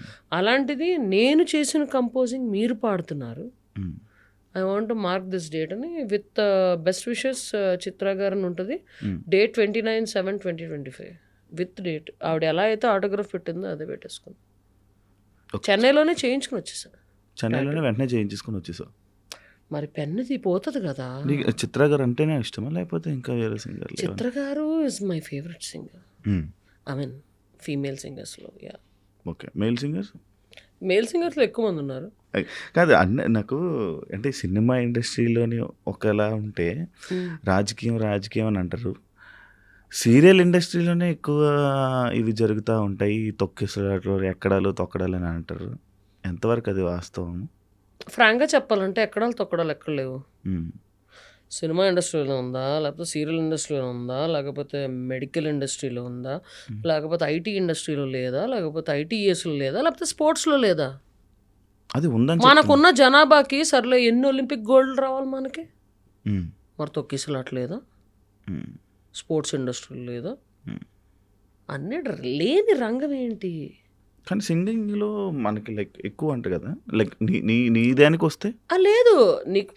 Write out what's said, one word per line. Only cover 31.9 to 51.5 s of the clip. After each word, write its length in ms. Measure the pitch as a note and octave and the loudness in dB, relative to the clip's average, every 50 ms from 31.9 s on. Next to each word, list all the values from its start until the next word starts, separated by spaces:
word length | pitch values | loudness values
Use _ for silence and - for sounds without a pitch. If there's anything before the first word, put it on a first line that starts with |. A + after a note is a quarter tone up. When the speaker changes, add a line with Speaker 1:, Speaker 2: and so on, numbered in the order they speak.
| C3 C3 D3 G3+ - _ _ _ - | -6 -8 -10 -14 -16 _ _ _ -4
Speaker 2:
అయ్, 100 | - F#2 - - - - - - | -4 -4 -4 -8 -14 -16 -2 2
కాదు, 180 | D#3+ F3 E3 B2+ | 4 6 6 8
అన్న-, 340 | D#2+ F2+ F2+ G#2+ B2+ - - | 6 6 4 2 0 2 2
నాకు 300 | A2+ A2 G#2 - B2+ C#3+ F3 F3+ D#3+ B2+ A2 F#2 D#2+ D2 - - - | 2 2 0 -2 -4 -4 -2 -2 -2 -2 -4 -4 -6 -8 -10 -10 -8
అంటే 180 | G2 A2+ C#3+ | -6 -4 -6
సినిమా 460 | C3+ - - F2+ F#2 G#2 A2 A#2+ B2+ B2+ | -4 -4 -4 -2 2 2 4 4 4 2
ఇండస్ట్రీలోని 840 | A#2+ A#2+ A#2+ A#2+ A#2+ - - - A#2+ A#2 A#2 A#2 A#2 A2+ A#2 A#2 A2+ - - _ _ - | 0 0 0 -2 -2 -2 -2 0 0 2 2 2 2 0 0 -2 -4 -6 -10 _ _ -8
ఒకలా 400 | G2+ - - G#2+ G#2 G#2 G#2 G#2 | -6 -2 0 0 2 2 2 0
ఉంటే 600 | A2 A2 G#2+ G#2+ G#2 - F2 E2+ F2+ C#3 E3 F3 - _ - - | 0 -2 -4 -6 -4 -2 -2 -2 -2 -4 -6 -10 -12 _ -10 -6
Speaker 1:
ఉం. 260 | F#3 F#3 F3+ F3+ E3+ D3+ - | -6 -6 -6 -6 -8 -6 -2
Speaker 2:
రాజకీయం, 520 | G2+ F#2 F#2+ G#2 G2+ G#2+ - - A#2 A#2 A2+ | 0 2 2 2 0 -4 -4 -4 -2 -2 0
రాజకీయం 500 | A2 G#2+ G#2 G2+ G2 G#2+ - A2+ A2 A2 | 0 0 -2 -2 -4 -4 -4 -2 0 0
అని 120 | G#2+ G2 | 0 0
అంటారు. 360 | F#2 F2+ E2 D#2+ A#2+ A2+ F#2+ - _ _ _ _ - - - - - - _ _ _ _ _ _ _ _ | -2 -4 -4 -6 -6 -8 -8 -8 _ _ _ _ -20 -20 -20 -20 -20 -20 _ _ _ _ _ _ _ _
సీరియల్ 500 | - - - A#2+ A#2 C3+ D3+ F#3 F#3+ F#3+ | -10 0 4 6 8 10 10 10 10 10
ఇండస్ట్రీలోనే 720 | F3+ F3 F3 F3+ E3+ F3 - F3 E3+ F3 F3 E3+ F3 F3 | 8 6 6 4 2 0 0 0 0 2 2 2 0 0
ఎక్కువ 400 | E3 - - - D3 D3 D3+ D3 D3 C#3+ D3 C#3 C#3 C#3 C3+ C3 C3 B2+ B2 A#2+ - | -2 -2 -2 -2 0 2 2 4 4 2 2 2 2 0 0 0 0 0 0 0 0
ఇవి 180 | A#2 A#2 A2+ | 0 0 0
జరుగుతూ 500 | A2 G#2 A2+ G#2 G#2+ G#2 G#2 - A2+ A2 | 0 2 2 2 2 0 0 0 0 0
ఉంటాయి, 500 | G#2 G2 G2 F#2+ G2+ G#2 G#2 A2 A2 G#2+ | 0 -2 -2 0 0 0 0 0 -2 -4
తొక్కిసలాటలు, 920 | G#2 - G2+ F#2+ - - - G2 - G#2 G2+ G2 G2 F#2+ F#2 G2 G2 F#2+ F#2+ | -2 -2 -2 -4 -2 -4 -6 -6 -4 -2 -2 0 -2 -2 -2 -2 -2 0 0
ఎక్కడాలు, 480 | F#2+ F#2+ - - G2+ G2 G2 F#2+ G2 | -2 -2 -2 0 2 2 2 2 2
తొక్కడాలు 440 | F#2+ - F#2+ F2+ - G2 F#2 F#2 F#2 | 0 -2 -4 -4 -4 -2 -2 -2 -2
అని 120 | F#2 F2+ F2 | -2 -4 -4
అంటారు. 500 | E2 E2 E2 - E2 - - G2+ A#2 - - _ _ _ _ _ _ _ - | -6 -6 -8 -10 -10 -10 -10 -12 -12 -14 -16 _ _ _ _ _ _ _ -8
ఎంతవరకు 460 | F#2 F2+ E2+ - A2 A#2 A#2 A#2 - | -8 -6 -4 -2 0 0 0 -2 -2
అది 100 | G2 F#2+ | -2 -2
వాస్తవం? 640 | F#2+ F2 F2 F2 F2 - - - F2+ F2 F2 F2 G2+ D#3+ - _ _ _ _ _ _ _ _ - - - | -2 -2 -2 -4 -8 -10 -10 -10 -8 -8 -8 -10 -10 -12 -14 _ _ _ _ _ _ _ _ -20 -20 -8
Speaker 1:
ఫ్రాంక్‌గా 380 | - - A#3+ A3 A3 A#3+ C#4 D#4 D#4+ | 2 4 4 6 6 4 2 2 2
చెప్పాలంటే 480 | C#4 C4+ - A3 G3+ F#3+ F#3+ F#3+ A3+ A3 | 2 2 2 0 0 0 0 0 0 -2
ఎక్కడాలు, 280 | G#3+ - G#3+ A3 A#3+ | -2 -2 -2 -2 -2
తొక్కడాలు 400 | A#3 - G#3 F3+ - E3+ E3 D#3+ | -2 -4 -4 -2 -2 -2 -2 -2
ఎక్కడ 220 | D3 - - - D#3 | -4 -6 -6 -6 -6
లేవు. 280 | C#3 C3+ C3 C3 C3 C#3 - _ _ - | -4 -4 -6 -8 -10 -14 -16 _ _ -6
Speaker 2:
ఉం. 260 | F#2+ F#2+ F2 E2 E2 - - - _ _ _ _ _ _ - - - - _ _ _ | -4 -4 -4 -4 -6 -10 -14 -20 _ _ _ _ _ _ -20 -20 -20 -20 _ _ _